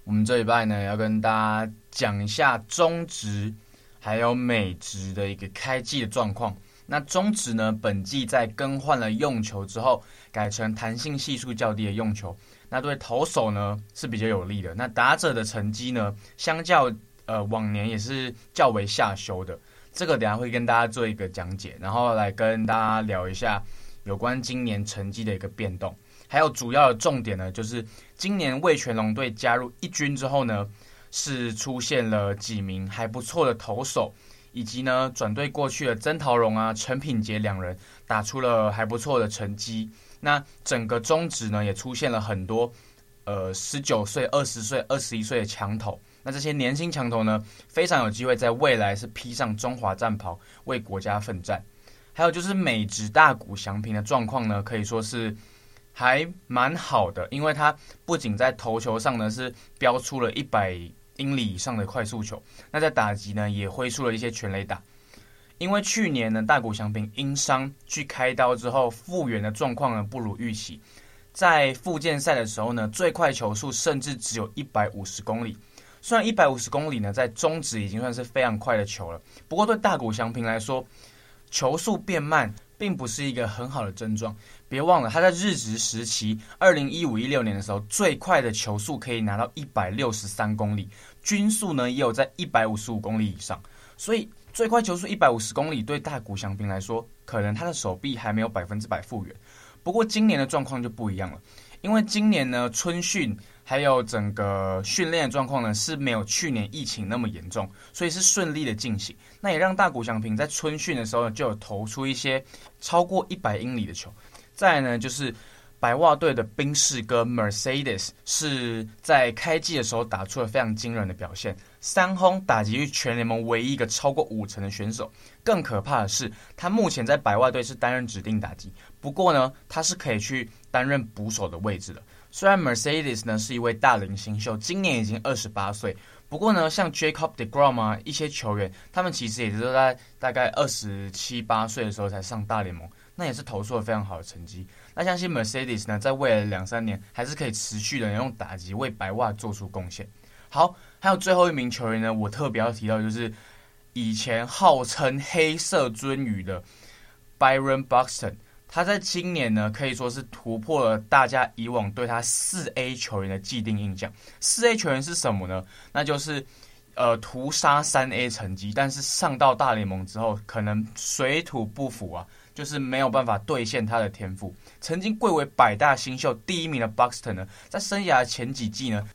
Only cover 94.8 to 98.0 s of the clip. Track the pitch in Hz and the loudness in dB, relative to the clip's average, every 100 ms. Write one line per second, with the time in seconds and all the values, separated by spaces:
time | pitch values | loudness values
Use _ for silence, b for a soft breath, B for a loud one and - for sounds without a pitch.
94.8 | 208 175 190 202 143 117 110 - 156 135 | 2 -2 -2 4 6 6 0 -2 -2 -2
95.8 | 107 147 143 135 104 98 101 98 101 95 | -2 -4 -4 -8 -6 -6 -6 -4 -4 -4
96.8 | 98 113 - - - 113 104 107 170 165 | -4 -6 -6 -16 -6 -2 0 0 -4 -4
97.8 | 101 92 | -4 -4